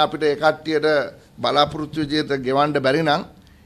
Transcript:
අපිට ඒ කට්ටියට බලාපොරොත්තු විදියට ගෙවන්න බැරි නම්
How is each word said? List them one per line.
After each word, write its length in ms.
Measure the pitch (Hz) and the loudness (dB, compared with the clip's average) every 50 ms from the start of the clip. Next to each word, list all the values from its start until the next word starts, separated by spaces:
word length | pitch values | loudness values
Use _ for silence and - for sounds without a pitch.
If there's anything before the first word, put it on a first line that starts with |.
අපිට 220 | 151 143 160 147 156 | 2 0 0 0 0
ඒ 120 | 147 143 | 0 0
කට්ටියට 520 | - 156 156 151 156 - 156 156 147 151 156 151 143 123 - - - - _ - - | 2 2 2 2 0 -2 -4 -2 0 2 2 2 0 0 -4 -8 -14 -20 _ -8 -4
බලාපොරොත්තු 600 | 120 120 131 143 147 147 151 160 151 139 147 156 | -2 2 2 2 2 2 0 -6 -8 -6 -6 -4
විදියට 300 | 151 139 147 151 151 139 143 139 127 | -4 -2 -2 -2 -2 -2 -2 -4 -2
ගෙවන්න 300 | 123 135 139 147 151 147 147 | 0 0 2 2 2 2 0
බැරි 240 | 131 131 135 160 165 | 2 2 2 2 2
නම් 180 | 151 143 170 - - - - - - - - - | 0 0 0 -2 -8 -16 -20 -20 -20 -20 -20 -20